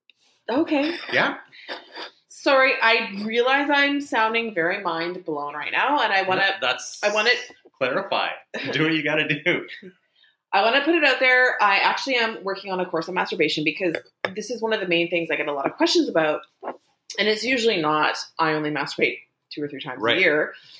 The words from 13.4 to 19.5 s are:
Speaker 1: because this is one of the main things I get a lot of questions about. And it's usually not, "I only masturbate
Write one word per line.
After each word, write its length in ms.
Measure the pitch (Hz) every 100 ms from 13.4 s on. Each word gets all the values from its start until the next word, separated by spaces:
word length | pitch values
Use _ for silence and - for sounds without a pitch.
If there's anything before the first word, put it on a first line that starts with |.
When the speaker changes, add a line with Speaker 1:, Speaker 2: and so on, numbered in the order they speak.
| 156 160
Speaker 1:
because 320 | 156 156 180 - - _ - 196
this 140 | -
is 140 | 226
one 100 | 220
of 60 | 214
the 80 | 185
main 240 | 170 170
things 180 | 170 160
I 40 | 147
get 120 | 147
a 60 |
lot 140 | 143 151
of 60 | -
questions 320 | 330 359 277
about. 320 | 170 156 - - _
And 640 | - - - _ - - 208
it's 160 | 214
usually 360 | 233 254 226 190
not, 380 | 151 151 139 - - -
"I 140 | 160
only 180 | 156 151
masturbate 480 | 147 147 - 139 - - _ -